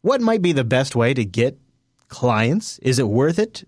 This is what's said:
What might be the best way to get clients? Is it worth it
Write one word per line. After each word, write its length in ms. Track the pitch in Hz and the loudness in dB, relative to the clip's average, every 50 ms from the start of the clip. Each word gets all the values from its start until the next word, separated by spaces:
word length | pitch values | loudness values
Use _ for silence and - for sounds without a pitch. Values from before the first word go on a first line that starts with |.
What 200 | - 190 269 262 | 0 0 0 0
might 220 | 233 226 226 214 180 | 2 0 0 2 2
be 80 | 180 | 0
the 140 | 165 135 127 | 0 0 0
best 320 | 113 131 127 135 135 - | 0 0 0 0 0 0
way 180 | 123 117 120 139 | 0 0 2 2
to 100 | 127 117 | 0 -4
get 320 | 98 87 117 117 135 139 _ _ _ _ _ _ _ _ _ _ _ | -4 0 0 0 0 -2 _ _ _ _ _ _ _ _ _ _ _
clients? 720 | - - - 123 117 107 113 117 156 214 - - - - | -10 -2 -2 0 2 2 0 0 0 -2 -4 -6 -16 -6
Is 180 | - 131 131 120 | -2 0 0 0
it 80 | 131 | 0
worth 320 | 104 101 120 135 156 170 - | 0 2 2 2 2 2 0
it 240 | 214 226 _ - - | -2 -4 _ -18 -20